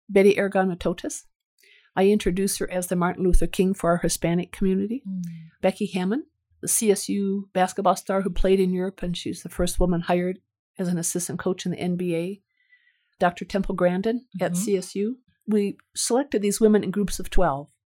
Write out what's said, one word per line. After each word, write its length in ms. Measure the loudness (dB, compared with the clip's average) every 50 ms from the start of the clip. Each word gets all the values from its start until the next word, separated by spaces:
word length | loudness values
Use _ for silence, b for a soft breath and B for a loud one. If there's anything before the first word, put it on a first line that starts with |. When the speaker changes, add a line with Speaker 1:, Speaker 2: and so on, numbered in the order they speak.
| _ 0
Speaker 1:
Betty 300 | 4 6 6 6 6 4
Aragon 320 | 2 0 0 0 0 0
Matotis. 540 | -2 -2 -2 -4 -4 -4 -6 -10 -10 -10 -14 _ _ _ _ _ _ b b b b b b b b
I 100 | 2 4
introduce 520 | 4 4 4 2 0 0 0 0 -2 -2 -4
her 120 | -6 -6
as 160 | -4 -6 -4
the 100 | -2 -2
Martin 280 | 0 0 0 0 0 4
Luther 220 | 6 6 6 6 4
King 260 | 2 2 0 2 0
for 160 | 0 0 0
our 80 | 2 2
Hispanic 540 | 0 -2 -2 -2 0 0 0 0 -2 -4 -4
community. 500 | -2 0 0 0 0 -2 -4 -6 -8 -8 -8
Speaker 2:
Mm. 140 | -8 -8 -8 -8 -10 -14 -18 -20 B B
Speaker 1:
Becky 260 | -2 -2 0 -2 -4
Hammond, 380 | -6 -4 -4 -2 -2 -2 -4 -4 -8 _ _ _ _ _ _ -6
the 60 | -4
C 220 | -2 0 2 2
S 180 | 2 2 0 -4
U 400 | -4 -2 -2 -2 -2 -4 -6 -4 -2
basketball 440 | 0 0 0 -2 0 0 0 0
star 260 | 0 -2 -4 -2 -2 -2
who 80 | -2
played 300 | 0 0 2 4 4 4
in 120 | 2 2 0
Europe, 300 | -2 -4 -6 -8 -8 -8
and 140 | -8 -8
she's 260 | -6 -8 -8 -8 -8 -12
the 60 | -10
first 300 | -6 -4 -2 -2 0 2
woman 220 | 2 2 0 0 0
hired 360 | 0 0 0 0 -2 -6 -8 _ _ _ _ _ _ _ -6
as 100 | -4 -2
an 100 | -2 -2
assistant 400 | -2 -4 -4 -6 -6 -6 -8 -6
coach 280 | -4 -4 -4 -4 -4
in 60 | -6 -4
the 60 | -4
N 180 | -4 -4 -4
B 180 | -2 -4 -4 -4
A. 240 | -4 -4 -6 -8 -12 _ _ _ _ _ _ _ _ _ _ _ _ _ _ _ 0
Doctor 260 | 0 0 0 -2 -6
Temple 300 | -4 -4 -2 -2 -2 0
Grandin 520 | 2 2 2 2 2 0 -2 -2 -4 -6 _ -8 -4
at 120 | -4 -2 -2
Speaker 2:
Mm-hmm. 100 | -2 -2
Speaker 1:
C 140 | 0 -2
S 180 | -2 -2 -4 -6
U. 240 | -4 -4 -4 -4 -8 _ _ _ _ _ 0
We 280 | 0 2 2 0 -2 -8 _ _ _
selected 440 | -6 -2 0 0 0 0 0 -2 0
these 200 | 0 0 2 4
women 240 | 4 6 6 6 4
in 80 | 2 0
groups 260 | -2 -2 -2 -2 -6
of 120 | -6 2
twelve, 360 | 6 6 6 6 4 -2 -6 -12 _ _ _